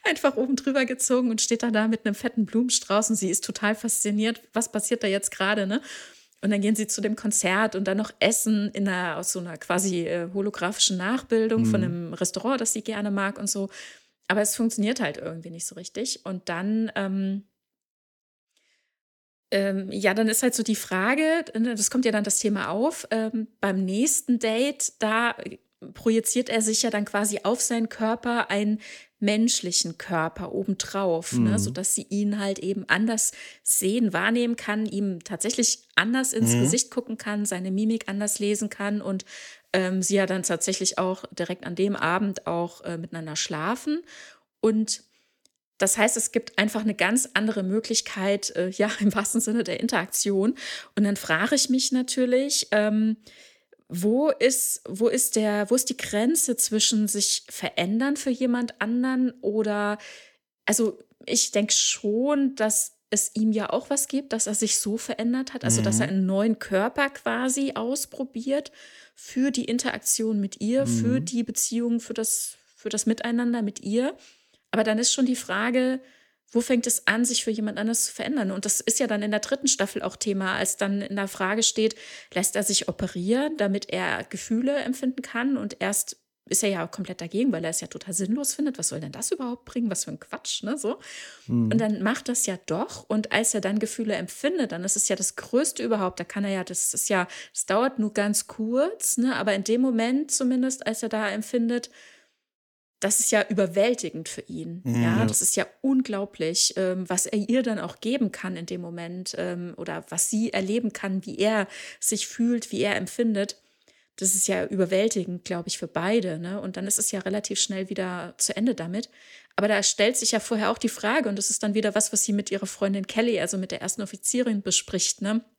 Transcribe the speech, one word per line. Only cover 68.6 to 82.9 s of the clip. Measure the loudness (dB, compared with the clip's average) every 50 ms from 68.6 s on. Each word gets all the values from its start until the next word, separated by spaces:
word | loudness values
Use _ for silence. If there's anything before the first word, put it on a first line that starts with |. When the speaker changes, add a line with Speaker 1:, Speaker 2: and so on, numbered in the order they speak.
| -2 -6 -20 -20 -20 -20 -20 -20 -20 -20 _
Speaker 1:
für | -20 -20 -6 0 0 2 2
die | 2 0 0
Interaktion | 0 0 0 0 -2 -4 -2 -2 -2 0 2 2 0 2 0
mit | 0 -2 -2 -4
ihr, | -2 2 2 2 4
für | 4 2 4 4 4 2 2
Speaker 2:
Mhm. | 0
Speaker 1:
die | -2 -2 -2 -2
Beziehung, | -2 -2 -2 -2 0 0 0 2 2 0 0
für | 0 -4 -4
das, | -2 0 0 0 -2 -4 -6 -10 _ _ _ _
für | -10 -6 -4
das | -2 0 0
Miteinander | 0 0 0 -2 -2 0 0 2 2 0 0
mit | -2 -2 -4 -6
ihr. | -6 0 0 2 2 0 -2 -6 -18 -20 -20 _ _ _ _ _ _ _
Aber | 2 2 4
dann | 4 2
ist | 2 2 2 4
schon | 4 4
die | 2 2
Frage, | -2 -2 -2 -2 0 0 2 2 2 2 2 0 -2 -6 -14 _ _ _ _ _ _ _ _
wo | 0 0
fängt | 2 4 2 2 2
es | 2 0 4 4
an, | 4 4 4 2
sich | 2 0 0 0
für | 0
jemand | -2 -2 -2 -4 -2 -2
anderes | -2 0 0 0 0
zu | -2 -4
verändern? | -6 -4 -2 0 0 0 0
Und | -2 -2 -2
das | -2 -2 0
ist | 0 0 0 2
ja | 2
dann | 0 0 0 0
in | 0
der | 0 -2
dritten | 0 -2 -2 0 2
Staffel | 0 2 2 0 -2 -2 -6 -6
auch | -6 -6
Thema, | -4 -4 -2 -2 0 0 -2 0
als | 0 0 -2 0
dann | -2 0 0 0 -2
in | -4 -4 -4
der | -4 -4
Frage | -4 -4 -2 0 0 2 2 2
steht, | 2 2 2 2 2 0 -2 -14 -18 -18 -18 -20 _ -4
lässt | -2 -2 0 0
er | 0 0
sich | 2 0 0 0
operieren, | -2